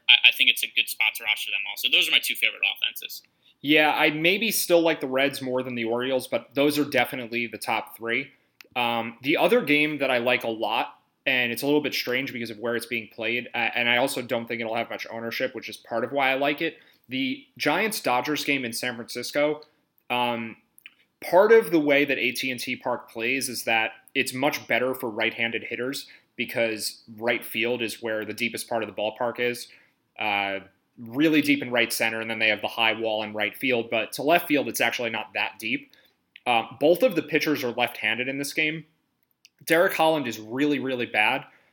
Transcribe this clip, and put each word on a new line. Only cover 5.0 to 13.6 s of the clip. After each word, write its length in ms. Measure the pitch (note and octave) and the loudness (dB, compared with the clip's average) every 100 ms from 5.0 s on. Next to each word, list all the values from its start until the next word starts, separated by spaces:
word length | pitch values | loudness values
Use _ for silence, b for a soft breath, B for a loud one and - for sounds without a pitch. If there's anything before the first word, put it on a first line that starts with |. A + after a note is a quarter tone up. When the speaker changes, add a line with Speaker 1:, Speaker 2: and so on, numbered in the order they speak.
Speaker 2:
the 80 | C#3 | -2
Reds 340 | C3 C#3 C#3 | 0 0 -2
more 200 | C3 B2+ | -4 -4
than 120 | B2+ | -4
the 100 | A#2+ | -4
Orioles, 440 | A2+ A#2 C3 C3 B2 | -2 -2 0 -2 -2
but 260 | A#2 - | -4 -2
those 240 | C#3 D3 C#3+ | 2 2 2
are 60 | |
definitely 640 | C3+ B2 A#2 C3 A#2 A#2 A#2 | 2 2 0 -2 -6 -6 -6
the 100 | G#2 | -6
top 380 | - A2+ - - | -4 -4 -4 -8
three. 340 | A2+ A#2+ C#3 _ _ - - B2+ | -4 -4 -4 _ _ -20 -10 -4
Um, 420 | A#2+ A#2+ A2+ - | 0 0 -4 -6
the 140 | C3+ D3 | -2 2
other 260 | F3 A#3+ | 4 4
game 360 | D3 D3 D3+ D3 | 4 2 2 0
that 140 | C3+ | 0
I 60 | B2 | 2
like 260 | A#2+ B2 | 2 0
a 40 | B2 | -2
lot, 460 | A2 G#2+ A#2 - - _ _ - | -2 0 0 -2 -8 _ _ -2
and 240 | C3 A#2+ | 0 0
it's 120 | A#2 | -2
a 40 | C#3 | 2
little 140 | D3 | 2
bit 120 | C#3 | 2
strange 400 | - - B2 C3+ | -2 -2 -4 -4
because 180 | B2 A2+ | -6 -8
of 80 | G#2 | -6
where 180 | A#2 A#2 | -4 -4
it's 100 | - | -4
being 220 | A#2+ G#2+ | -6 -8
played, 360 | - A2+ A#2+ A#2+ | -6 -4 -4 -4
uh, 60 | A#2+ | -4